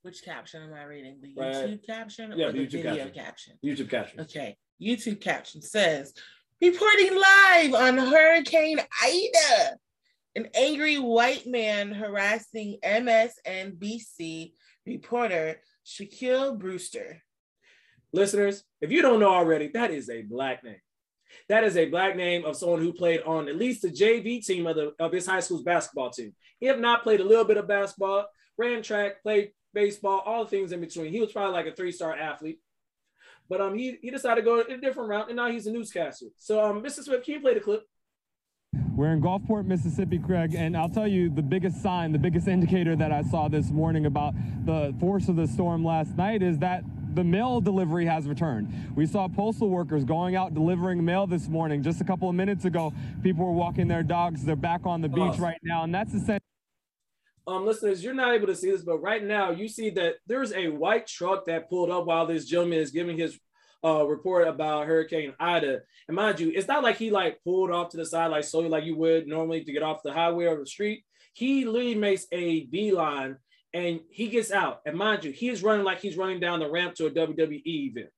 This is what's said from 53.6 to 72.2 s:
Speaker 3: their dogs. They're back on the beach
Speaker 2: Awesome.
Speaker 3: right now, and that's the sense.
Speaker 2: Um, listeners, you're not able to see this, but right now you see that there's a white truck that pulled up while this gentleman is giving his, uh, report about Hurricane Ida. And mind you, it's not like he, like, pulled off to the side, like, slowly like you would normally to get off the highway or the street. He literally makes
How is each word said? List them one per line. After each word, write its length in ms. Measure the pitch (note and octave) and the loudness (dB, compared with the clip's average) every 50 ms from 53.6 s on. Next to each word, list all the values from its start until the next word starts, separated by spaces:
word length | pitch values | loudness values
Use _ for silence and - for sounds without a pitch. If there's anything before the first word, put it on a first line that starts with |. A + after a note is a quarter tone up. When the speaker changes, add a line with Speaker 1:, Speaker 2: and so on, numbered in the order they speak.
| F3 F3 F3 F3+ F3 | 0 0 0 0 2
Speaker 3:
their 160 | E3+ E3+ E3+ E3 | 2 2 0 0
dogs. 400 | D3+ F3 E3+ E3+ F3 E3 C#3 B2+ | 0 2 2 2 0 0 -2 -2
They're 120 | D3+ D#3 | -2 -2
back 280 | C#3+ C3 E3+ E3+ F3 - | 0 0 -2 -2 0 -2
on 140 | F#3 E3+ E3 | -2 -2 -2
the 100 | D#3+ D3+ | -2 0
beach 100 | C3 F3 | 0 2
Speaker 2:
Awesome. 240 | F#3 F3+ D#3 - F3 | 2 2 0 0 -2
Speaker 3:
right 160 | E3+ E3 - - | -2 -4 -6 -6
now, 200 | E3 E3+ E3 E3 | -4 -2 -2 -2
and 120 | E3 E3+ | -2 -2
that's 160 | F#3+ A3 - | -2 -4 -2
the 80 | - G3+ | -4 -2
sense. 220 | D3+ - G#3 G3 _ _ _ _ _ _ _ _ _ _ _ _ _ _ _ _ _ _ _ _ _ | 0 0 -2 -2 _ _ _ _ _ _ _ _ _ _ _ _ _ _ _ _ _ _ _ _ _
Speaker 2:
Um, 180 | - F#3 F#3+ G3 | -6 -6 -2 0
listeners, 380 | A3 A3 A3 A3+ G#3 F#3+ F3 F3 | -2 -2 0 0 -2 0 0 -4
you're 100 | B3 C4 | -6 -2
not 220 | C4 B3+ B3 A#3+ | 0 2 2 2
able 100 | A3 G#3 | 2 2
to 80 | F#3+ F3+ | 0 -2
see 140 | - F3+ F#3+ | -2 0 -2
this, 140 | G3 F3+ E3 | -2 -2 -2
but 160 | E3+ E3 D#3 | -2 -4 -2
right 240 | D#3 G3 A3 A3 G#3 | 0 -2 -2 -2 -2
now 260 | G3+ G#3+ G#3 G3 F3+ | -2 0 0 0 0
you 180 | E3 F3 G#3+ | -2 -4 -6
see 220 | A3 - - A3+ G#3+ | -10 -8 -4 -6 -4
that 280 | E3+ F#3+ F3 E3 E3 - _ | -2 0 -2 -2 -2 -4 _
there's 260 | F3+ A#3 C4+ C4+ G#3+ G3+ | -4 -2 -2 -2 -2 -4
a 140 | F#3 F3+ | -4 -2
white 400 | E3 D3+ C#3+ D#3+ F#3+ A3 A3+ A3+ | -2 -2 -2 0 2 2 0 0
truck 380 | - - - E3+ F#3 G3 F#3+ F#3 | -4 -10 -6 -2 -2 -2 -2 -2
that 240 | E3+ E3 D#3+ E3 - | -4 -4 -4 -4 -4
pulled 200 | F3+ F3+ F3 E3+ | -2 0 0 0
up 160 | F3+ F3 E3+ | 0 -2 0
while 220 | E3+ E3 E3 E3 | 2 2 2 2
this 180 | D#3+ E3+ D#3 C3+ | 0 -2 -4 -4
gentleman 320 | B2 D#3 F3 F3 F3 E3+ | 0 0 0 2 2 2
is 140 | D#3+ D#3 C3+ | 0 0 0
giving 260 | C3+ E3 E3+ F3 E3 | -2 -4 -4 -4 -4
his, 200 | D#3+ E3 D3+ C3+ - _ _ _ _ _ _ _ _ - | -4 -4 -4 -6 -10 _ _ _ _ _ _ _ _ 0
uh, 220 | D#3+ D#3 D3+ D3+ | 2 4 4 2
report 420 | C#3+ D3+ - - F#3 F3+ F3 E3+ | 2 0 -2 -2 2 4 4 4
about 380 | D#3+ D3+ C3+ D#3 D#3 D3+ D3+ D3+ | 4 4 -2 -2 -2 0 -2 0
Hurricane 480 | D#3 D#3+ D#3+ D#3+ D#3+ E3+ D#3+ D3+ C#3 C3 - | 2 2 2 2 0 -2 -4 -4 -4 -6 -4
Ida. 420 | D#3+ F3 F3 E3 D3+ C#3 C3 A2+ - _ _ - _ | -2 0 2 2 2 0 -2 -4 -6 _ _ -20 _
And 80 | - D#3+ | -6 -2
mind 240 | G3 G#3 G#3+ F#3 D#3+ | 0 0 0 0 0
you, 120 | E3 D#3+ D#3+ | -2 0 0
it's 120 | F#3+ F#3 | 0 0
not 160 | - C#4 D4+ C4 | 0 0 2 2
like 140 | A#3 G3+ | 2 2
he, 120 | - A3+ A3+ | 0 -2 0
like, 340 | G#3 F#3+ F#3 D#3+ D3 - _ | 0 2 0 0 -4 -4 _
pulled 280 | F3 F3+ F#3 F#3+ F3 | -2 0 0 0 0
off 180 | E3+ F3 F3 F3 | 0 -2 -4 -4
to 80 | - | -8
the 80 | E3 D#3+ | -10 -8
side, 220 | D#3 E3 E3 E3 | -4 -2 -2 0
like, 160 | E3 D#3 D3+ D3 | 0 0 -2 -4
slowly 260 | - - D#3+ E3+ E3 | 0 -2 -2 0 0
like 160 | D#3+ D#3 D3+ | 0 -2 -2
you 100 | E3 D#3+ | -2 -2
would 320 | D#3 D#3+ E3 E3 E3 D#3+ | 0 2 4 4 2 0
normally 360 | C#3 D#3 D#3+ D#3+ D#3+ E3 E3 D#3 | -2 -4 -4 -4 -4 -4 -6 -6
to 80 | D3+ | -6
get 100 | C#3 D3 | -4 -4
off 220 | D3+ D#3 D#3 - - | -2 -2 -4 -6 -8
the 100 | D3 C#3+ | -6 -2
highway 320 | D#3+ E3+ E3+ E3+ F3 E3+ | 0 0 0 0 0 0
or 140 | E3+ D#3+ D3+ | 0 0 -2
the 80 | C#3 | -6
street. 360 | - - - G#3 G#3 G#3+ - _ _ _ _ _ _ _ | -12 -8 -4 -4 -4 -4 -6 _ _ _ _ _ _ _
He 320 | - A#3 C4 C#4 C4+ B3+ | -6 -2 0 0 0 0
literally 300 | A3+ A3 A#3+ B3 A#3+ A3+ | 0 0 0 0 0 -2
makes 320 | G#3+ G#3 G3+ F#3+ F#3 | 0 2 2 0 0